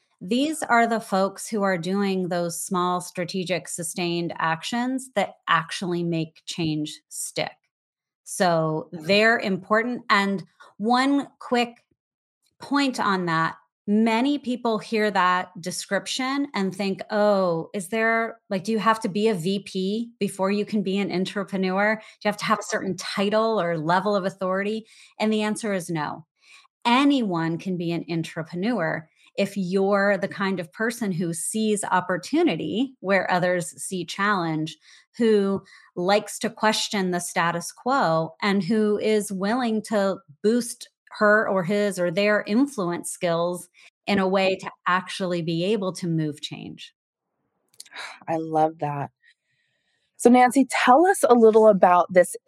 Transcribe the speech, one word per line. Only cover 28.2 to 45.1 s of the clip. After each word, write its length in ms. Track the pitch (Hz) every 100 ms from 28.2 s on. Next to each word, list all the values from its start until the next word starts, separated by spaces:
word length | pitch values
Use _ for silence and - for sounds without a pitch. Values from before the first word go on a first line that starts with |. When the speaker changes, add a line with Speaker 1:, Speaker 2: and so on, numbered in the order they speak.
| 160 165 165 175 214 233 160 160 160 _ _ -
Speaker 1:
if 180 | 196 202
you're 580 | 175 196 190 202 196 196
the 120 | 190
kind 300 | - 196 185
of 120 | 170
person 400 | - 226 233 208
who 220 | 165 170
sees 500 | 165 - 220 214 208
opportunity 1120 | - 185 180 175 - 311 339 160 165 208 269 -
where 300 | 190 190 -
others 440 | 180 180 180 170 -
see 240 | - 185 170
challenge, 680 | - 202 196 165 156 156 - _ - _ -
who 440 | 226 208 196 196 - - _ -
likes 420 | 180 208 214 -
to 100 | 214
question 640 | - 220 220 - 202 185
the 100 | 175
status 520 | - 185 170 170 -
quo, 600 | - 247 269 175 160 160 -
and 240 | 208 196
who 320 | 170 220 214 208
is 320 | 214 214 196
willing 520 | 190 196 247 240 220
to 340 | - 214 196 180 - -
boost 460 | 208 240 240 - - _ _ -
her 300 | 208 214 -
or 140 | 190
his 380 | 170 208 208 180
or 100 | 175
their 320 | 170 208 208
influence 640 | - 214 285 220 175 170 -
skills 600 | - 175 170 175 180 - _ - _
in 140 | - 196
a 80 | 190
way 300 | 190 190 190
to 120 | 190 -
actually 580 | - 180 180